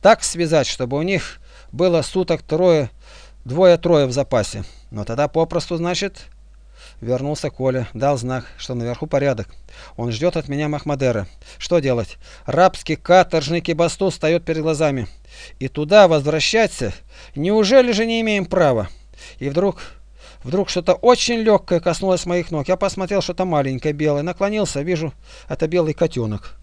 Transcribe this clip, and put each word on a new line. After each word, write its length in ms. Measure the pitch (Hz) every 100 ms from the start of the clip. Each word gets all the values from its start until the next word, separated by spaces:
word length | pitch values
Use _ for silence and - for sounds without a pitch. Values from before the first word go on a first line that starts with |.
Так 240 | 190 220 -
связать, 420 | 165 170 160 123
чтобы 300 | - 123 139
у 60 |
них 360 | 170 190 - - - - -
было 300 | 156 180 170
суток 400 | 143 185 180 165
трое, 480 | - 156 180 160 127 - - - - - -
двое-трое 640 | 143 185 170 170 165 139
в 40 |
запасе. 540 | 127 135 104 104 104 98 - -
Но 140 | 107 101
тогда 240 | 117 147
попросту, 480 | 160 165 170 - 170
значит, 480 | 170 180 202 - - - - - - - - -
вернулся 500 | 113 127 139 151 147
Коля, 380 | - 131 131 120
дал 240 | 113 135 139
знак, 280 | 120 127 - -
что 160 | -
наверху 340 | 123 117 120 156
порядок. 400 | 143 139 123 - - - - - -
Он 160 | 120
ждет 240 | 113 165 170
от 140 | 139
меня 180 | 139 151
Махмадера. 600 | 147 151 143 131 113 92 - - -
Что 220 | - 175
делать? 380 | 135 120 107 - - - -
Рабский 520 | 131 185 - - 160
каторжный 640 | - 180 165 165 139 170
Кибастуз 520 | 165 160 170 - 190
встает 300 | - 156 170
перед 180 | 165 160
глазами. 460 | 156 151 156 135 113 - - - - -
И 100 | 131
туда 380 | - 151 208 190
возвращаться? 840 | 160 139 151 - 220 214 - 113 92 - - - -
Неужели 580 | 160 214 196 269 247
же 120 | 208 226
не 140 | 226
имеем 240 | 226 208 175
права? 440 | - 156 120 98 - - - - -
И 100 | 139
вдруг... 320 | 143 196 170 - - - - - -
Вдруг 260 | 120 175 190
что-то 240 | 180 175
очень 460 | 180 233 247 - 233
легкое 420 | 220 202 - 175
коснулось 440 | 175 165 190 185 -
моих 260 | 175 165
ног. 160 | 160 135
Я 100 | 180
посмотрел, 440 | 196 - 185 196
что-то 240 | 175 170 185
маленькое, 480 | 156 139 131 151
белое. 300 | 147 151 143
Наклонился, 580 | 160 175 196 214 196 143
вижу, 320 | 151 175 156 - - - -
это 180 | 156 160
белый 260 | 175 156
котенок. 640 | 147 165 - 113 104 - -